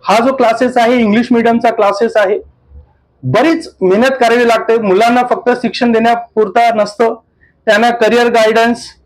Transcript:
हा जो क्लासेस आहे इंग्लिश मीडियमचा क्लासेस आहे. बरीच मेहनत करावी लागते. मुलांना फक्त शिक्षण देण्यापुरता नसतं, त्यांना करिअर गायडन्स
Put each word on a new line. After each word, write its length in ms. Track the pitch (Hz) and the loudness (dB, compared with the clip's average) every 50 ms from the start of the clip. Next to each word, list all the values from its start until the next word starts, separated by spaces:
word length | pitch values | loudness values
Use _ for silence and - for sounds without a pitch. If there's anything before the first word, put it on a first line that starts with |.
| _ | _
हा 220 | - 190 226 233 | 0 0 0 0
जो 100 | 269 262 | 0 0
क्लासेस 400 | - 240 220 226 226 254 247 247 | 0 0 0 0 0 -2 -2 0
आहे 200 | 247 226 226 254 | 0 0 2 2
इंग्लिश 320 | 247 226 208 202 233 233 - | 2 0 2 0 0 0 0
मीडियमचा 400 | 240 233 226 233 233 233 - 233 | 0 0 2 0 0 2 0 -2
क्लासेस 420 | - - 208 202 196 202 226 220 220 | 0 0 0 0 0 -2 -4 -2 0
आहे. 220 | 220 208 185 208 - - - _ _ _ _ - - - _ _ _ _ _ _ _ | 0 0 0 -2 -6 -6 -14 _ _ _ _ -20 -20 -20 _ _ _ _ _ _ _
बरीच 520 | - 127 131 214 262 330 330 - - - _ _ | -6 -2 0 2 2 2 0 -2 -6 -12 _ _
मेहनत 320 | 190 180 185 220 247 269 262 262 | -2 0 0 0 0 0 0 0
करावी 280 | 240 226 233 247 240 233 | 0 2 2 2 2 2
लागते. 300 | 226 220 - - 226 233 | 0 0 0 -2 -2 0
मुलांना 440 | 220 196 185 196 226 233 247 247 247 247 | 0 0 2 2 2 2 2 0 0 -2
फक्त 200 | 226 - - 247 | -4 -2 -2 -2
शिक्षण 420 | 233 233 - 220 - - 247 240 | -2 -2 -4 -6 -4 -2 0 0
देण्यापुरता 840 | 226 220 226 233 233 233 - - _ 220 214 196 185 233 233 233 220 | 0 2 2 0 0 -2 -4 -6 _ -2 -2 0 0 0 2 2 0
नसतं, 400 | 214 208 202 - - 240 226 240 - _ _ _ _ _ _ _ _ _ | 0 -4 -4 -2 -2 -2 -2 -2 -6 _ _ _ _ _ _ _ _ _
त्यांना 240 | 220 208 208 233 240 | 0 0 2 2 0
करिअर 360 | 233 233 226 214 226 240 240 | 0 0 0 0 2 2 0
गायडन्स 520 | 240 226 233 220 214 226 226 226 233 240 233 - - - _ _ | 2 2 2 2 2 2 2 0 0 -2 -4 -8 -20 -20 _ _